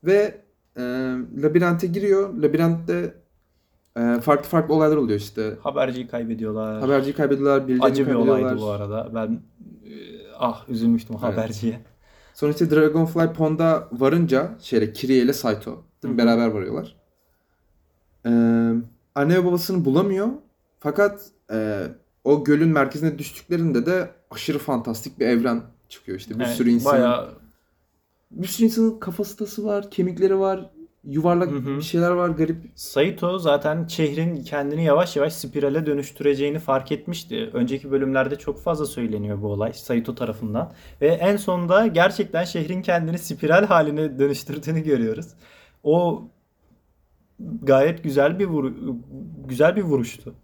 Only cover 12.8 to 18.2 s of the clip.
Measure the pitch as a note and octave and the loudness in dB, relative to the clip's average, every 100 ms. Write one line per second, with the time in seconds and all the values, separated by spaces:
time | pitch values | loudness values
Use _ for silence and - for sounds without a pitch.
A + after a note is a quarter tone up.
12.8 | D#3 D#3+ D#3+ E3+ E3 E3 D#3 D#3 E3 D#3+ | 4 4 0 2 0 2 0 2 2 2
13.8 | - A#2+ C3+ E3 E3+ C3 D#3+ - - A#2 | -2 0 2 4 4 2 0 -8 -2 0
14.8 | G#2 - B2+ C3 B2 C#3 B2 G#2 A2 - | 0 -2 2 4 4 2 -2 -2 -6 -14
15.8 | - _ A#2+ A#2+ A#2 A#2 A#2 G#2+ F#2+ A2 | -18 _ -6 2 4 4 2 0 -4 -6
16.8 | - _ _ _ _ _ _ _ _ _ | -8 _ _ _ _ _ _ _ _ _
17.8 | _ _ _ _ | _ _ _ _